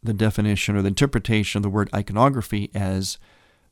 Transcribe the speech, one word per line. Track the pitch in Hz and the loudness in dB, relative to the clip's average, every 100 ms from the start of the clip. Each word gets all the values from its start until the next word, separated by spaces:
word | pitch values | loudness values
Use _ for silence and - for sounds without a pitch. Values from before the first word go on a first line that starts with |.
the | 117 | -4
definition | 101 107 - 107 101 - 101 | 0 2 2 0 0 0 0
or | |
the | 98 | 2
interpretation | 101 139 117 - 110 101 104 | 2 2 0 0 0 0 -2
of | |
the | 101 | -2
word | 104 101 | 0 0
iconography | 101 101 104 135 135 - 104 101 | -2 -2 2 2 2 -4 -4 -4
as | 101 95 95 95 - - _ _ _ _ | -4 -2 -2 -4 -8 -16 _ _ _ _